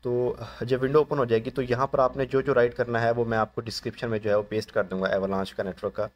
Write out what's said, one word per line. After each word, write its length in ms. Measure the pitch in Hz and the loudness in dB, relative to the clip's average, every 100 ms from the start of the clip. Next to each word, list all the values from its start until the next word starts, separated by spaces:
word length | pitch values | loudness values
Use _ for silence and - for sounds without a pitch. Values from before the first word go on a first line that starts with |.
तो 340 | 127 123 123 - 113 - | -2 0 0 -4 -10 -10
जब 160 | 117 131 | -2 0
विंडो 220 | 131 147 | 2 2
ओपन 160 | 147 147 | 2 0
हो 80 | 120 | 2
जाएगी 240 | 113 113 | 2 0
तो 120 | - | -4
यहाँ 260 | 123 120 135 | -2 0 0
पर 120 | 139 | 2
आपने 260 | 127 139 131 | 2 2 0
जो 160 | 135 | 0
जो 120 | 131 | 2
राइट 200 | 123 120 | 4 4
करना 260 | 120 120 117 | 2 -2 2
है 120 | 117 | 2
वो 140 | 117 117 | 2 0
मैं 120 | 113 | 0
आपको 240 | 110 - | 0 -2
डिस्क्रिप्शन 480 | 117 - - - 120 | -8 -8 -10 -8 -4
में 120 | 110 | -4
जो 80 | 107 | 0
है 80 | 104 | 0
वो 60 | |
पेस्ट 280 | 104 110 107 | 0 -4 -2
कर 120 | - | -2
दूँगा 260 | 98 95 95 | -2 0 0
Avalanche 420 | 98 95 98 95 | 0 0 -2 -4
का 120 | - | -4
नेटवर्क 320 | 98 90 104 - | -6 -4 -8 -4
का। 120 | 104 | -6